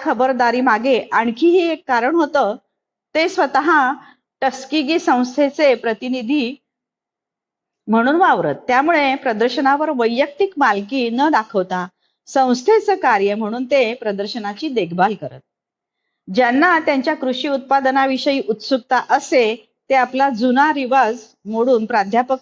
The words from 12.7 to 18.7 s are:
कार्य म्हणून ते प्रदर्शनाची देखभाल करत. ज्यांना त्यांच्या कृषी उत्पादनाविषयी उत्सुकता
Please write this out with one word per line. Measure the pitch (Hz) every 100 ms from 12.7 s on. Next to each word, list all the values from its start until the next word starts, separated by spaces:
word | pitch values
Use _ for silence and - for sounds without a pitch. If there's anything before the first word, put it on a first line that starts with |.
| 440 415 381
कार्य | 277 208 202 214
म्हणून | 208 240 247
ते | 277 220
प्रदर्शनाची | 247 214 202 202 226 202 202 320
देखभाल | 233 170 180 202
करत. | 190 139 131 _ _ _ _ _ _ _ _ -
ज्यांना | 196 240 269 359 320
त्यांच्या | 320 269 269
कृषी | 302 262 247 294
उत्पादनाविषयी | 269 262 277 262 269 269 254 294 269 -
उत्सुकता | 214 -